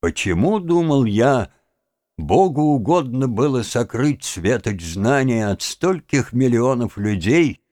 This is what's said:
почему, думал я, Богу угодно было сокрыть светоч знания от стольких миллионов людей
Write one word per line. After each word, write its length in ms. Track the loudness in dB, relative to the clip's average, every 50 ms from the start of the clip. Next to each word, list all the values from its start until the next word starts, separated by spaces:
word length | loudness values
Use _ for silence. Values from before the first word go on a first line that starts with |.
почему, 600 | -4 -4 -4 -4 -4 -2 0 0 2 0 0 -2
думал 460 | 0 0 0 0 2 2 2 2 2
я, 440 | 2 2 2 2 2 2 0 -2 -6 _ _ _ _ _ _ _ _ _ _ _ _ _ -12
Богу 420 | -4 0 2 4 4 2 2 0
угодно 640 | 2 2 2 2 2 2 0 0 0 -2 -4 -2 -2
было 360 | -2 0 0 0 0 0 -2 -4
сокрыть 600 | -2 -2 -4 -4 -2 -2 -2 0 0 0 -2 -6
светоч 600 | -12 -10 -4 0 0 0 0 -2 -4 -6 -6 -8
знания 680 | -8 -6 -2 0 2 2 2 2 2 0 0 0 -2
от 140 | -2 -4 -6
стольких 720 | -10 -8 _ -2 -2 -2 -2 -4 _ -2 -2 -2 0 0
миллионов 640 | 0 2 2 2 2 2 2 0 0 -2 -6 -4 -4
людей 640 | -2 -2 -2 0 0 2 2 4 2 2 -2 _ _ _